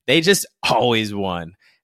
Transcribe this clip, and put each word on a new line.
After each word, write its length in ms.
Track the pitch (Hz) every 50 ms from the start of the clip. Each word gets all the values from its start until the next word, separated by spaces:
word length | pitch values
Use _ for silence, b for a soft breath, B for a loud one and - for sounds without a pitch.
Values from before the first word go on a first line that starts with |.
| b
they 160 | - 135 165
just 240 | 160 185 202 - - - _ - -
always 520 | - 131 117 120 123 117 110 110 104 104
won. 400 | 101 98 95 90 87 85 82 87 _ b b b b